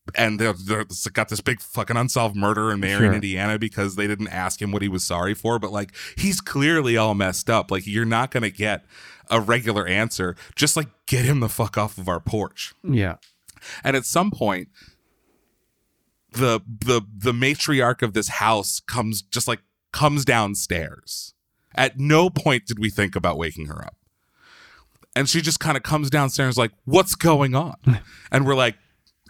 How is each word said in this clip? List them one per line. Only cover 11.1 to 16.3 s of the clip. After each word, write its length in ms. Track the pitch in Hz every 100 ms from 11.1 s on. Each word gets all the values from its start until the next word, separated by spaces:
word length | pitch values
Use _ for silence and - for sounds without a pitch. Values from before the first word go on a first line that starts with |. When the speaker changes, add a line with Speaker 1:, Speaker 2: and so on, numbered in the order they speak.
| 127
Speaker 1:
him 160 | 123 147
the 80 | 110
fuck 300 | - 107 107
off 200 | 107 -
of 100 | 92
our 100 | 85
porch. 540 | - 107 92 - - -
Speaker 2:
Yeah. 340 | 185 123 92 - _ _ - - - -
Speaker 1:
And 120 | 135 135
at 80 |
some 280 | - 170 202
point, 360 | - 107 92 - _ - _ _ _ _ _ _ _ _ _ _ _ _ _ _